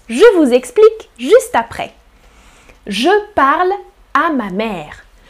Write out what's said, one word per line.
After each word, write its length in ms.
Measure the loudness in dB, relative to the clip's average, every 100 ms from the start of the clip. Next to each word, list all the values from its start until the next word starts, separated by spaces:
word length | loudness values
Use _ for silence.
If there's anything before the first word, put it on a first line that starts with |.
| -8
je 140 | 4 4 6
vous 140 | 2
explique 600 | 0 -2 4 4 2 -18 -10
juste 320 | 2 2 2
après. 400 | -6 -6 -10 -12 _ _ _ _ _ _ _ _ _ -12
Je 240 | -4 0 0 -2 -2
parle 340 | 0 0 -2 -4 -10 _ _ -4
à 160 | -4
ma 180 | -4 -6
mère. 560 | -8 -8 -8 -14 -20 -20 _ _